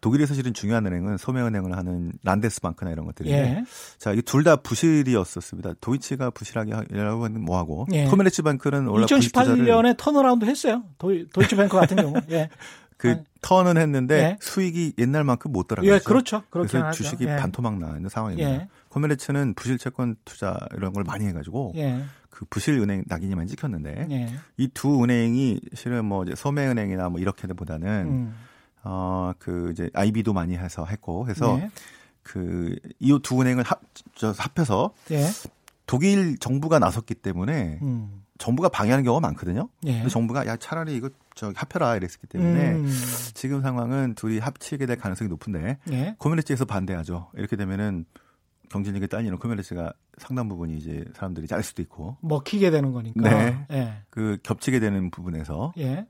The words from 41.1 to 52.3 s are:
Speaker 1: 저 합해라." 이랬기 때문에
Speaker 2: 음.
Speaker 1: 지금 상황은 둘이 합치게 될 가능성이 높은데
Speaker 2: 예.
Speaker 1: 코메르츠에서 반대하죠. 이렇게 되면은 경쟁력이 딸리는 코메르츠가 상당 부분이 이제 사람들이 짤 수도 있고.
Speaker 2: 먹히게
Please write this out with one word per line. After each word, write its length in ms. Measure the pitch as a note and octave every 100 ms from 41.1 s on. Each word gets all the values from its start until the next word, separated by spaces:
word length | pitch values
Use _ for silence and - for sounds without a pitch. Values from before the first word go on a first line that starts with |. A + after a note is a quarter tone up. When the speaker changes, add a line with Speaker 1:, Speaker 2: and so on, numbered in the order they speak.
| C#3 _
Speaker 1:
저 200 | - G#2+ G2
합해라." 400 | - F3+ C#3+ A2+
이랬기 300 | F2+ - -
때문에 460 | F3+ F3 E3+ E3
Speaker 2:
음. 200 | E3 C#3+ C3 B2 B2 A#2+
Speaker 1:
지금 300 | - C3 C#3
상황은 520 | C3+ B2 A#2 C3+ C3
둘이 260 | G#2+ A2 A2
합치게 440 | A#2 C#3 - C#3+
될 140 | C3 A#2+
가능성이 320 | G#2+ F#2 A2
높은데 480 | E2 - F#2+ E2 C#3 -
Speaker 2:
예. 240 | C3 D3+ A3
Speaker 1:
코메르츠에서 480 | D3 E3 D3+ C3 B2
반대하죠. 640 | G2+ F#2 F2+ D#2+ F2 F2
이렇게 220 | - G2+ G2+
되면은 480 | G2 G2 G#2 F#2 D#2+ - _ _ _ _ _
경쟁력이 380 | G2 G2+ G2 F#2+
딸리는 320 | G#2+ A2+ F2+
코메르츠가 540 | A#2+ A2 F#2+ F2 E2 - _ -
상당 300 | - B2+ A2+
부분이 280 | F#2 E2+ D#2
이제 280 | D#2+ D2+ E2
사람들이 320 | - F#2+ E2+ D#2+
짤 160 | F#2+
수도 200 | G2+ -
있고. 340 | E2+ - D#2+ B2+
Speaker 2:
먹히게 500 | E3